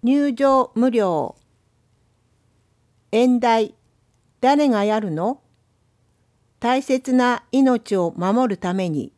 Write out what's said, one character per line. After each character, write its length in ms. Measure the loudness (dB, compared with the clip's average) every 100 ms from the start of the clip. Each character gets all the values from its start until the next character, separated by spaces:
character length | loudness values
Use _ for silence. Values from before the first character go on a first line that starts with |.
入 300 | 0 0 0
場 380 | 0 2 2 0
無 160 | 0 0
料。 460 | 2 0 -2 -4 -10 _ _ _ _ _ _ _ _ _ _ _ _ _ _ _ _ _
演 280 | 0 2 2
題、 340 | 2 0 -2 -8 _ _ _ _ _ _
誰 280 | 2 2 2
が 160 | 2
や 160 | 0 -2
る 100 | -4
の？ 300 | -4 -4 -6 _ _ _ _ _ _ _ _ _ _ _ _
大 220 | -2 -2
切 300 | 0 -4 0
な 320 | 0 2 -2 _
命 440 | 0 2 2 -2 -2
を 180 | -2 -4
守 400 | -2 0 0 -2
る 0 |
た 160 | -4
め 140 | -4 -4
に。 240 | -4 -8